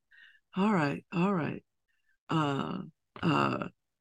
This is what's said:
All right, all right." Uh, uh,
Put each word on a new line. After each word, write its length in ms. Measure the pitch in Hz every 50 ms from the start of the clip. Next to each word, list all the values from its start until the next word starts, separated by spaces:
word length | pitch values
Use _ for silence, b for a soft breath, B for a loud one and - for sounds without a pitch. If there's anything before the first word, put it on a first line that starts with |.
| _ _ b b b b b b b _ -
All 160 | 185 190 220
right, 340 | 214 175 147 143 156 - - - -
all 200 | 170 175 202 202
right." 300 | 170 143 - - - - _ _ _ _ _ _ _ _ _ _ _ _ -
Uh, 500 | - 160 156 143 139 135 - - - - - 160 - _ _ _ - -
uh, 460 | - 170 143 143 139 135 - - - - _ _ _ _ _ _